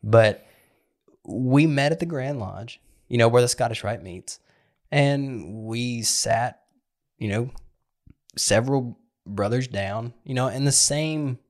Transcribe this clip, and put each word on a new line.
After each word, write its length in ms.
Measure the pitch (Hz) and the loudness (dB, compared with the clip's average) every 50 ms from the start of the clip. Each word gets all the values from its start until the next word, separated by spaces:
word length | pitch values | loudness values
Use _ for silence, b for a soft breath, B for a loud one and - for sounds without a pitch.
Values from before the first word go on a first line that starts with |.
| - | -2
But 420 | 107 107 117 113 107 101 - b b b b b b b b b b b _ _ _ _ _ _ | 6 6 8 8 8 4 0 b b b b b b b b b b b _ _ _ _ _ _
we 420 | - - 104 127 127 127 143 151 | -8 -6 -2 0 4 6 6 6
met 240 | 160 147 139 139 147 | 6 4 2 2 2
at 80 | 160 165 | 0 -2
the 80 | 175 | -4
Grand 320 | 170 170 139 127 139 147 135 | -4 -4 -6 -4 -4 -6 -6
Lodge, 420 | 107 95 98 95 101 120 - - _ _ _ _ _ _ | -8 -8 -10 -12 -14 -14 -16 -20 _ _ _ _ _ _
you 100 | - 120 | -2 2
know, 80 | 113 | 2
where 160 | 113 117 123 123 | 4 6 6 4
the 60 | 120 | 4
Scottish 340 | - - 127 120 113 - - | 2 0 -2 -2 -2 -4 -4
Rite 220 | 104 110 117 92 | -6 -6 -6 -8
meets. 340 | 95 87 92 - - - - _ _ _ _ _ _ _ _ _ _ - | -14 -14 -14 -14 -14 -16 -16 _ _ _ _ _ _ _ _ _ _ 0
And 720 | 143 139 143 143 139 139 135 131 113 85 76 101 113 110 | 2 2 2 2 0 -2 -6 -8 -10 -10 -12 -12 -12 -10
we 380 | 110 113 117 123 123 120 117 113 | -6 -4 -4 -4 -4 -4 -4 -2
sat, 580 | - - - - - 113 113 120 123 - _ _ _ _ _ _ _ _ _ _ _ _ _ | -2 -2 0 0 0 0 0 0 -2 -6 _ _ _ _ _ _ _ _ _ _ _ _ _
you 100 | - 107 | -4 -2
know, 220 | 98 107 120 135 - - - - _ _ _ _ _ _ _ - - _ _ _ - | -2 -2 -2 -4 -8 -14 -18 -18 _ _ _ _ _ _ _ -20 -20 _ _ _ -8
several 640 | - - - - 107 117 131 135 139 131 120 - _ _ _ _ _ _ | -4 0 2 2 2 4 2 0 0 0 -2 -8 _ _ _ _ _ _
brothers 400 | - 101 101 101 101 113 127 131 | -12 -4 -2 -2 0 0 -2 -2
down, 480 | 127 101 98 98 98 101 110 113 117 120 - _ | -2 -4 -6 -4 -4 -4 -6 -6 -8 -12 -14 _
you 120 | - 131 | -6 -4
know, 120 | 127 127 | -2 -2
in 180 | 131 98 131 143 | -2 -2 0 0
the 60 | 143 | 2
same 680 | 135 - - - 143 147 156 156 156 156 151 139 123 123 _ _ | 2 4 2 2 0 0 -2 -2 -2 -4 -4 -4 -6 -8 _ _